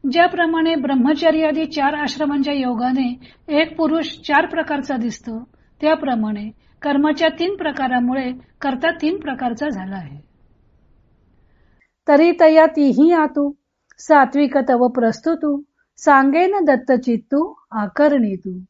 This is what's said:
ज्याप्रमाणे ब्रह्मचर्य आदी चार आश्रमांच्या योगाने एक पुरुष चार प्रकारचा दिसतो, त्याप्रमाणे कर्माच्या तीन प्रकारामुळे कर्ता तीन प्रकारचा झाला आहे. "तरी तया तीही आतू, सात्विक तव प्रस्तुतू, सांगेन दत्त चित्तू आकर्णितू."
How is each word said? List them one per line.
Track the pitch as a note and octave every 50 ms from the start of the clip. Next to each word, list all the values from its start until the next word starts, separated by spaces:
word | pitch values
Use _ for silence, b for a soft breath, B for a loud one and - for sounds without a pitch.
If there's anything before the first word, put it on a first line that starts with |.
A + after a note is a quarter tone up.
| - C#4
ज्याप्रमाणे | B3 E4+ F4 F4+ F4+ D#4+ E4+ E4 E4 E4 D#4+ E4 E4
ब्रह्मचर्य | D4+ B3 - C4+ C4 A#3 C#4 D#4 - E4+ D#4+ D#4 D#4 D#4+
आदी | D4+ D4+ D#4 D#4+
चार | D#4 - D4 C4+ C#4 D4+
आश्रमांच्या | D4 D4 B3+ - - D4+ C#4+ C#4+ C#4 C4+ D4+ C#4+
योगाने | C#4 C4 B3 B3 A3 B3 B3+ C4 C4+ C4 A#3+ B3 - - - _ _ _ -
एक | D4+ D4 D#4+ D#4+ D#4+
पुरुष | - D#4+ D4+ D#4 E4 D4+ - - -
चार | - - D4 D4 E4
प्रकारचा | E4+ - E4 D#4+ - D4+ C#4+ - - C#4
दिसतो, | B3 A3+ A#3+ - - _ A#3+ A3 A3+ B3 _ _ _ _ _ _ _
त्याप्रमाणे | - D4+ D#4+ D#4+ D#4 C#4 B3 A3+ G#3+ G#3+ G#3+ G3+ G#3 A3 - _ _ _ _ _
कर्माच्या | - D4 C#4+ C#4 C#4+ D4+ D4+ D4+ E4 D#4+
तीन | D#4+ - E4 F#4+ G4+
प्रकारामुळे | F#4+ F4 D#4 C#4 - C4+ B3+ B3+ B3 A#3+ B3 B3+ C4+ C4 B3 B3+ B3+ b b b _
कर्ता | - C#4 C4 B3+ D#4+ E4
तीन | E4 E4 D4+ D#4 F#4 G4+
प्रकारचा | - D4+ C4 - B3+ B3 A#3 A3+ D4 D4+
झाला | B3+ F#3+ F#3 F#3+ G3+
आहे. | F#3+ E3+ C#3 C#3 D3 _ _ _ _ _ _ _ _ _ _ _ _ _ _ _ _ _ _ _ _ _ _ _ _ _ _ _ _ _ _ _ _ _ _ _ _ _ -
"तरी | D4 C#4+ D#4+ F4 F4 F4
तया | E4+ D#4+ D#4+ D#4+ D#4+
तीही | D#4+ D#4+ D4+ D4 C#4 G#3 G#3 D4 E4
आतू, | F4 E4 D4+ D4 - D4 C#4+ C#4+ C#4+ _ _ _ _ _ _ _ _ _
सात्विक | - - D#4 C#4+ C4+ B3+ C4 C#4 D4 C4 C#4 C#4+ C4 C4+
तव | B3+ A#3+ B3 B3
प्रस्तुतू, | B3 C4 A3+ A3+ A3 - _ D#4+ E4 E4 D#4 D4+ C#4+ C#4+ D4 _ _ _ _ _ _
सांगेन | - - D#4+ C#4+ C4+ C4+ C#4 C#4 E4 F4+ F#4+ G4 G4+ F4
दत्त | D4 C4+ B3+ B3+ -
चित्तू | C4 B3 B3+ B3+ A#3 A3 - _ C4+ C#4+ D#4+ G4 - _ _ _
आकर्णितू." | - A3 G#3 G3 _ - D4 D4+ C#4+ C4+ A3+ G#3 G3 F#3 _ F#3+ F#3 F#3 F#3